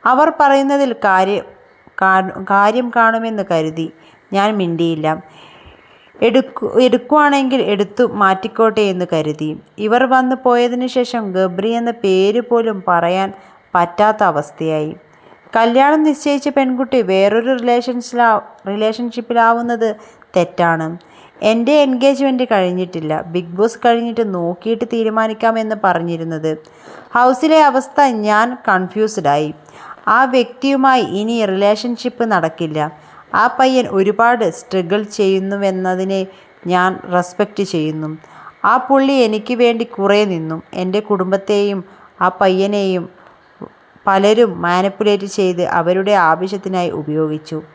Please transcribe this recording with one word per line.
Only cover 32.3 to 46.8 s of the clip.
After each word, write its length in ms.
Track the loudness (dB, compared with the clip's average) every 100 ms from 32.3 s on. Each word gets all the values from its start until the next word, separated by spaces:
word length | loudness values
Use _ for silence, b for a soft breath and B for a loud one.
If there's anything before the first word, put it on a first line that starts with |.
നടക്കില്ല. 480 | 0 -2 -4 -6 -4 -6 -8 B B B
ആ 100 | 0 0 2
പയ്യൻ 260 | 2 2 0 0
ഒരുപാട് 480 | 0 2 2 2 0 -4
സ്ട്രഗിൾ 420 | -6 -4 -2 -4 -4 -2
ചെയ്യുന്നുവെന്നതിനെ 1040 | 0 0 -2 -2 -2 -2 -2 -2 -2 -4 -6 B B B -2
ഞാൻ 220 | 0 0 -2 -2
റെസ്പെക്റ്റ് 500 | -2 -2 -4 -4 -2
ചെയ്യുന്നു. 460 | -4 -2 -4 -4 -8 -10 B B B B 0
ആ 80 | 0
പുള്ളി 380 | 2 2 2 2 2
എനിക്ക് 260 | 0 -4 2
വേണ്ടി 220 | 2 2 -4
കുറേ 360 | -4 2 2 2
നിന്നു. 320 | -2 -4 -8 -10
എൻ്റെ 260 | -8 -4 -4
കുടുംബത്തെയും 840 | -2 -2 0 -4 0 0 0 -4 -10 B B _
ആ 80 | -4 2
പയ്യനെയും 600 | 2 2 0 -2 -2 -4 -6 -16 B B _ _ -20 _ _ _ 0
പലരും 460 | 2 4 4 2 2
മാനിപ്പുലേറ്റ് 640 | -2 0 -2 -2 0 0 -2 -2
ചെയ്ത് 240 | -2 0 -2 0
അവരുടെ 340 | 0 0 2 2 2
ആവശ്യത്തിനായി 600 | 2 -2 -8 -6 -4